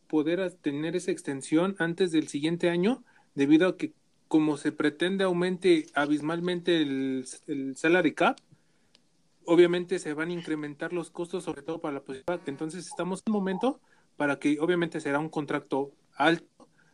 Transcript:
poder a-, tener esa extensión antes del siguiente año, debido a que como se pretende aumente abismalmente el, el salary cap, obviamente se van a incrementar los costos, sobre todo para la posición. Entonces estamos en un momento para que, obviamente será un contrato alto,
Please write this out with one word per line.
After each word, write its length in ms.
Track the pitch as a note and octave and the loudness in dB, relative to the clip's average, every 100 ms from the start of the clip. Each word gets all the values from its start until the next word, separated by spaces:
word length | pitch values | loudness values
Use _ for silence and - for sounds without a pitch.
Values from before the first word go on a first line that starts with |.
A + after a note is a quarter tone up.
| _ | _
poder 320 | D#3 D3+ F3 | -2 0 0
a-, 100 | F#3 | -2
tener 460 | F3+ D3+ C#3+ D#3+ F3 | -6 -6 -4 -4 -4
esa 160 | F3 | -4
extensión 640 | F3 - C3+ - D#3 F#3 G3 | -6 -6 -8 0 2 2 0
antes 320 | E3 E3+ F#3 | -2 0 0
del 160 | D#3+ D3 | 2 0
siguiente 420 | D3 D#3 E3+ F3 | -2 -2 0 0
año, 360 | F3 F#3+ C4 - _ _ C#3+ | 2 2 0 -6 _ _ 0
debido 320 | C#3 D#3 F#3 | 6 6 6
a 80 | F3+ | 0
que 160 | D3+ - _ _ - | -6 -10 _ _ 0
como 300 | D#3 D#3 D3 | 2 2 0
se 160 | D3+ | -4
pretende 500 | D#3 D3+ D3 F3 G3 | -2 -2 0 -2 0
aumente 640 | F#3+ F3 F3+ F#3 F#3+ E3 D3+ | 0 0 0 2 4 4 2
abismalmente 880 | - C#3+ D3+ D3 E3+ F3 F3+ F3 E3 | -2 0 0 0 -2 -2 -2 2 2
el, 420 | C#3+ C3+ C3+ C3 B2+ - - | 2 -2 -2 -4 -6 -12 -8
el 300 | C#3+ C3+ C3 | -6 -6 -2
salary 380 | D#3+ F3+ D#3+ | 2 4 4
cap, 240 | - F#3+ - _ _ _ _ _ _ _ _ _ _ - | 2 2 0 _ _ _ _ _ _ _ _ _ _ 4
obviamente 540 | E3+ F3 F3 F3 F3+ | 6 6 4 -2 -4
se 140 | E3 | -4
van 160 | D3+ E3 | -6 -4
a 20 | |
incrementar 600 | F3 E3+ D#3 D3 C#3+ E3+ | -6 -6 -6 -6 -8 -8
los 200 | F3 E3 | -6 -8
costos, 320 | E3+ F3 F#3 | -8 -8 -6
sobre 180 | E3+ D3+ | -8 -8
todo 180 | - E3 | -8 -8
para 140 | D#3+ | -6
la 60 | C#3 | -8
posición. 400 | - C3 D3 F3 D#3 | -10 -10 -6 -6 -6
Entonces 420 | C#3 D#3+ F3 E3 | -8 -8 -10 -10
estamos 340 | - F3 F#3 | -6 -6 -4
en 80 | - | -2
un 60 | G#3 | -2
momento 400 | F#3+ F#3+ B3 D4 _ _ _ - | -2 -2 -2 -2 _ _ _ -4
para 240 | D3 C#3 | -2 0
que, 180 | D3 D3 | 0 0
obviamente 420 | E3 F3 E3+ E3+ | 0 0 -2 -4
será 200 | D3+ C#3+ | -2 -2
un 80 | D#3 | -2
contrato 640 | D#3+ C#3+ D3 - C3+ C#3 - _ - | -6 -4 -4 -2 -4 -4 -8 _ 0
alto, 520 | D3 E3 - _ - _ _ | 2 2 -2 _ -20 _ _